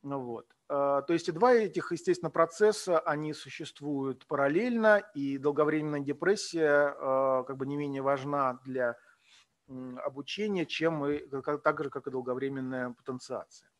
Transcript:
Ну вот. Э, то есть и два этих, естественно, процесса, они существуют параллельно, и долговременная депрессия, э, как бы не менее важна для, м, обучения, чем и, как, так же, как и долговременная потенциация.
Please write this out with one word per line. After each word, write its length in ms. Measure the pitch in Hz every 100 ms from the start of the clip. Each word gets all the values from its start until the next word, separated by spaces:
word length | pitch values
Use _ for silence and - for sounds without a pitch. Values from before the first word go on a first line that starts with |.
Ну 160 | 143 139
вот. 260 | 123 117 - _ _
Э, 340 | 143 139 139 139
то 60 |
есть 160 | 170 165
и 20 |
два 200 | 160 240
этих, 380 | 240 208 170 -
естественно, 380 | 170 - 175 160
процесса, 680 | 156 165 - 214 208 - 165
они 340 | 170 147 151
существуют 920 | 151 135 - 156 - 143 139 135 131 _
параллельно, 760 | 143 139 156 240 233 220 208 202 147
и 220 | 139 139
долговременная 640 | 139 143 151 156 151 147
депрессия, 960 | 139 143 170 208 - 165 156 143 147 139
э, 460 | 139 135 135 131 131
как 100 | 135
бы 80 | 135
не 100 | 147
менее 240 | 147 139
важна 560 | 135 139 135 143 135 127 131
для, 320 | 127 120 117 _ _ _ - _ _ _
м, 300 | 131 127 127 143
обучения, 600 | 135 135 - 214 190 160
чем 380 | - 160 160 143
и, 120 | 147 - 135
как, 220 | 127 147
так 200 | - 151
же, 60 | 147
как 160 | 139 -
и 40 |
долговременная 800 | 131 123 127 135 135 131 131 123
потенциация. 800 | 120 - 127 - 117 - - _ _